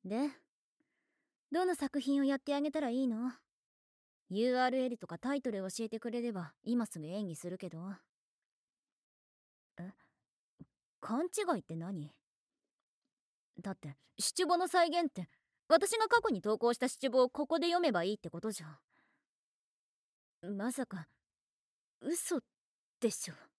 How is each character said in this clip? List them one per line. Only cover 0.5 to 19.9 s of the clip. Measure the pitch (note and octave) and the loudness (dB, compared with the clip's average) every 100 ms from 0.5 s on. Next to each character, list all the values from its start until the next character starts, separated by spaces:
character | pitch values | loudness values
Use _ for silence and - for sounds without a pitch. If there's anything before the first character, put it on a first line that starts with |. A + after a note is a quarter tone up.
| _ _ _ _ _ _ _ _ _ _ | _ _ _ _ _ _ _ _ _ _
ど | D#4+ F#4 | 0 0
の | |
作 | E4+ C#4 D4 | 0 0 -2
品 | C4+ C#4 | 2 2
を | |
や | C#4 C#4 | 4 2
っ | |
て | - | 0
あ | C#4+ | 0
げ | D4 | 0
た | D#4 | 0
ら | C4+ | 0
い | B3 | 0
い | C4 | 0
の？ | A3 B3 A#3+ _ _ _ _ _ _ _ _ _ | 0 -4 -6 _ _ _ _ _ _ _ _ _
ユ | F#3+ A#3+ B3+ | 0 2 4
ー | |
ア | B3+ | 2
ー | |
ル | C4 | 2
エ | B3+ | -2
ル | A#3+ | -4
と | F3 | -8
か | E3+ | -6
タ | B3+ | -2
イ | C#4+ | -2
ト | B3 | -2
ル | G#3 F#3+ | -4 -6
教 | - | -6
え | A3+ | -6
て | A3 | -4
く | A#3+ | -4
れ | A#3+ | -4
れ | A#3 | -4
ば、 | G3 E3 _ | -4 -8 _
今 | - A#3+ A3 | -2 0 0
す | E3 | -6
ぐ | D3+ | -8
演 | G3 G3+ | -6 -6
技 | D#3 | -6
す | F3 | -8
る | F#3 | -8
け | F#3 | -10
ど。 | E3 F#3 G3 _ _ _ _ _ _ _ _ _ _ _ _ _ _ _ _ _ - | -10 -10 -12 _ _ _ _ _ _ _ _ _ _ _ _ _ _ _ _ _ -16
え？ | F3+ - _ _ _ _ _ _ - _ _ _ | -16 -18 _ _ _ _ _ _ -20 _ _ _
勘 | - A#3 F4 | -4 -2 0
違 | - F#4 B3 | -2 0 0
い | |
っ | |
て | - E3 | -2 -8
何？ | E3+ F#3 D3 _ _ _ _ _ _ _ _ _ _ _ _ _ _ - | -6 -8 -8 _ _ _ _ _ _ _ _ _ _ _ _ _ _ -12
だ | G3 | -10
っ | F#3+ | -8
て、 | D3 C#3 _ - | -12 -16 _ -4
七 | - - | -4 0
五 | E4+ F4 | 2 2
の | F4+ | 4
再 | F#4 E4+ | 4 4
現 | E4+ E4 | 2 0
っ | |
て、 | - F3 _ _ _ _ | -4 -12 _ _ _ _
私 | D#4+ G4+ A4 | 6 6 2
が | A4 | 4
過 | A#4 | 4
去 | A4+ | 4
に | G#3 | 0
投 | G#3 G#3+ | 0 2
稿 | A#3 | 2
し | A#3+ | 2
た | A#3+ | -2
七 | - C4+ | -2 2
五 | B3 | 4
を | B3 | 4
こ | - D4 | 2 0
こ | E4 | 2
で | E4+ | 2
読 | F4 | 2
め | E4+ | 2
ば | F#3 | 2
い | F3 | 0
い | |
っ | G#3+ | -2
て | - | -6
こ | F3 | -6
と | A3 | -6
じ | G3 | -6
ゃ | D#3 D3+ _ _ _ _ _ _ _ _ _ _ _ | -12 -20 _ _ _ _ _ _ _ _ _ _ _